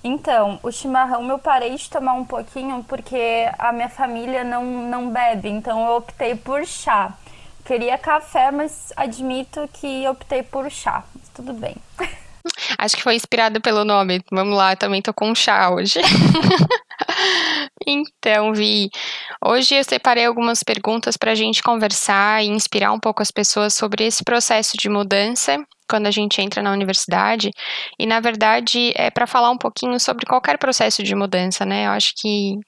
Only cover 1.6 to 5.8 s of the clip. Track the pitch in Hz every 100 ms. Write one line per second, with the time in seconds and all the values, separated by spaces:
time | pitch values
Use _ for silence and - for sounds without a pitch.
1.6 | 240 277 - 311 262 254 247 240 226 269
2.6 | 269 247 233 262 - 254 233 226 226 -
3.6 | 240 240 240 - 254 233 233 254 247 240
4.6 | 247 247 240 247 247 233 240 214 208 208
5.6 | 240 226